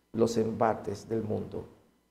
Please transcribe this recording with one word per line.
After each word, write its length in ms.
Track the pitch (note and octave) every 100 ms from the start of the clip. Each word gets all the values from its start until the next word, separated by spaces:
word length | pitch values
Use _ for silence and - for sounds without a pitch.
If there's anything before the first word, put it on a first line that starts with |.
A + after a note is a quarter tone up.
| _
los 260 | A2 A2+ A2+
embates 720 | A2 G#2 A2+ G#2+ - G2+ -
del 140 | A2
mundo, 440 | G2 G2+ F#2+ F#2+ - - _ _ _